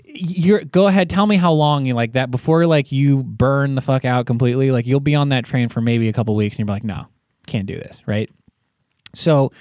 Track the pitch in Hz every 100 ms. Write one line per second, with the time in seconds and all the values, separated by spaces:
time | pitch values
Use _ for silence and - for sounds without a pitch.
0 | - - 175 180 170 208 139 180 196 190
1 | 180 185 214 202 175 156 147 147 131 120
2 | 113 127 127 123 - 160 170 156 135 135
3 | 143 139 123 110 127 139 139 135 - 131
4 | 127 123 120 120 123 123 135 123 117 139
5 | 139 147 143 131 117 131 120 117 117 117
6 | 113 107 107 107 104 - 104 101 107 95
7 | - _ _ _ - 110 98 85 - -
8 | - 104 110 _ _ _ _ _ _ _
9 | - - - 147 135 -